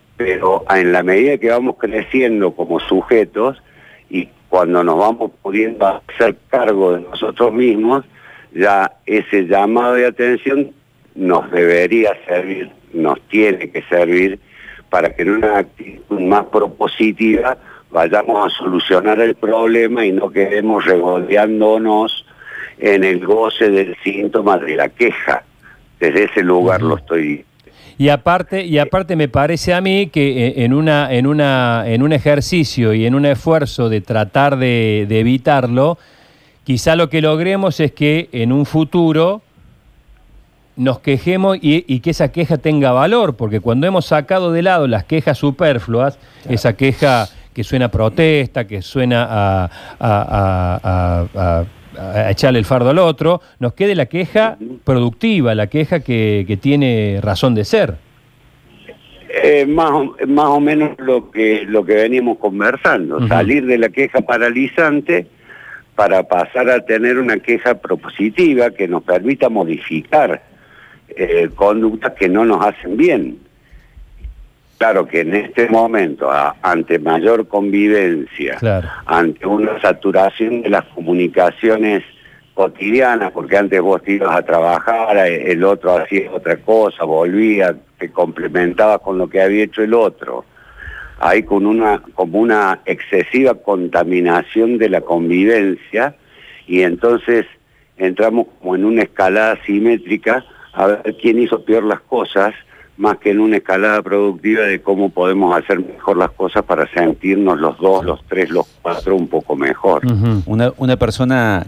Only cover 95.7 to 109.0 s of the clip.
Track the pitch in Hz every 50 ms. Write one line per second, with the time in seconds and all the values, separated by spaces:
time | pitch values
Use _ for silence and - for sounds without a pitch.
95.7 | 87 - - - - 107 123 143 147 _ _ _ _ - - - - - - -
96.7 | 90 90 90 87 87 87 - 117 120 113 - 120 120 113 95 - - _ _ _
97.7 | _ _ _ _ _ - 95 92 90 95 107 113 110 120 120 - - _ - 90
98.7 | 92 92 98 110 117 113 104 - - - 98 92 95 107 110 110 107 - - -
99.7 | 101 101 110 117 117 107 - 90 107 - - 110 117 131 127 - - - - -
100.7 | - 98 98 98 104 104 - 110 107 - - 117 110 117 120 - 117 110 - -
101.7 | 110 113 104 107 98 - - _ 131 117 98 - - 98 98 107 107 - - _
102.7 | - - - - _ - 101 107 98 - - 104 98 104 107 110 107 98 - -
103.7 | 92 95 101 107 107 107 92 95 98 101 101 101 92 82 - 104 110 113 107 101
104.7 | 95 87 - 98 98 95 101 92 - 90 90 92 95 98 95 87 85 82 78 -
105.7 | 98 85 - - - - - - 98 87 92 - - - 95 90 - 107 95 -
106.7 | 90 78 73 - - 90 85 80 78 - - 95 98 101 101 92 85 71 80 78
107.7 | 76 - 87 95 95 95 90 90 76 - - - 95 92 92 82 82 87 82 -
108.7 | _ _ - 85 87 87